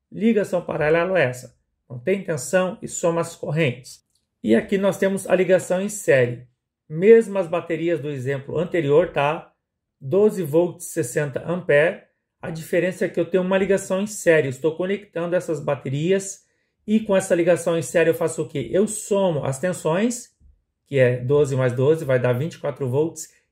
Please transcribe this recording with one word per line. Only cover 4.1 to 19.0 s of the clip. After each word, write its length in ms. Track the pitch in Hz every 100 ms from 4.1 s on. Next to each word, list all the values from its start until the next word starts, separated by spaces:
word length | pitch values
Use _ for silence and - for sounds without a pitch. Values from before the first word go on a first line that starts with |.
| _ _ _
E 140 | 214
aqui 240 | 226 - 196
nós 200 | 196 -
temos 300 | 196 196 -
a 60 |
ligação 460 | 180 180 185 - 185
em 80 | 202
série. 580 | - - 135 120 123 - _ _ _ -
Mesmas 600 | 156 202 226 196 196 165
baterias 500 | 170 165 160 170 160
do 100 | 143
exemplo 480 | 139 127 139 131 139
anterior, 540 | 170 175 139 147 180
tá? 420 | 151 143 165 - _ _ _ _ _
Doze 440 | 139 185 208 190
volts, 480 | 151 156 175 - -
sessenta 520 | 170 156 160 147 -
ampere. 640 | 165 180 - 147 165 202 - _ _ _
A 120 | 180
diferença 560 | 160 - 175 180 180 175
é 20 |
que 100 | -
eu 60 |
tenho 180 | 170 185
uma 160 | 180 190
ligação 420 | 190 190 - 190
em 60 | 208
série. 400 | - 175 160 135
Eu 40 |
estou 260 | 131 160 160
conectando 580 | 185 196 - 165 175
essas 240 | 180 170 151
baterias 840 | 147 139 139 139 165 190 190 - _ _ _ _ -
e 140 | 214
com 160 | 220 190
essa 180 | 185
ligação 420 | 175 175 165 175 165
em 60 |
série 280 | - 175 165
eu 40 |
faço 280 | 160 165 -
o 60 | -
quê? 200 | 143 -
Eu 160 | 175 208
somo 580 | -